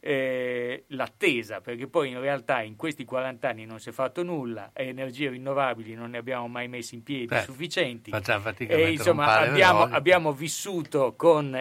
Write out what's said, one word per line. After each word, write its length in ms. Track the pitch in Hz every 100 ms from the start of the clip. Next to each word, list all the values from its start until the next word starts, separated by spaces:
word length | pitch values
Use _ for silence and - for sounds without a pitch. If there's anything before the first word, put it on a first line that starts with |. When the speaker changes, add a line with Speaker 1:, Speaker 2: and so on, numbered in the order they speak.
Speaker 1:
eh, 840 | - 135 131 127 123 123 120 131 -
l'attesa, 720 | 135 117 - 196 120 110 101
perché 260 | 123 120 131
poi 240 | 165 139
in 100 | 127
realtà 420 | 139 139 117 127
in 140 | 107 107
questi 280 | 160 147
quaranta 460 | 120 127 131 120 135
anni 140 | 113 110
non 120 | 113
si 120 | -
è 20 |
fatto 300 | 117 131 -
nulla, 480 | 175 160 123 110 98
e 160 | - 131
energie 420 | 127 135 123 143
rinnovabili 640 | 127 135 139 135 113 110
non 160 | 113 117
ne 80 | 120
abbiamo 300 | 117 127 120
mai 200 | 120 123
messe 260 | 123 117 117
in 60 |
piedi 240 | 113 139 120
Speaker 2:
Beh, 160 | 127
Speaker 1:
sufficienti. 680 | 101 131 170 - 143 117 -
Speaker 2:
facciamo 300 | 107 101 107
fatica 320 | 107 104 110
a 40 | 160
Speaker 1:
E, 20 |
Speaker 2:
mettere 180 | 165 160
Speaker 1:
insomma, 260 | 175 156
Speaker 2:
un 60 | 147
palo 220 | 110 -
Speaker 1:
abbiamo, 280 | 147 185 208
Speaker 2:
all'olio. 180 | 190 151
Speaker 1:
abbiamo 360 | 143 180 156
vissuto 840 | 135 156 - 202 180 143 147 127 -
con 400 | 165 151 143 131